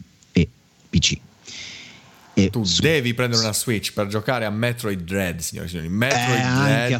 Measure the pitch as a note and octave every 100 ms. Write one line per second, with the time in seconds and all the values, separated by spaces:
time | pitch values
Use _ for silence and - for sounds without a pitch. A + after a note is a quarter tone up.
0 | - _ _ - E2 - _ _ - -
1 | - - - _ - - - - - -
2 | - - - - F#2+ A#2+ G2 E2+ C#3+ D#3
3 | A#2+ A#2+ B2 A2+ A2 G2+ - G#2 - -
4 | G2+ G#2+ C#3 B2 G#2+ G#2+ A#2+ A#2 G#2+ F#2+
5 | E2 G2 F#2 E2 - - E2+ F2 D#2+ G2+
6 | B2+ B2+ B2 B2+ B2+ B2+ C#3 A2+ B2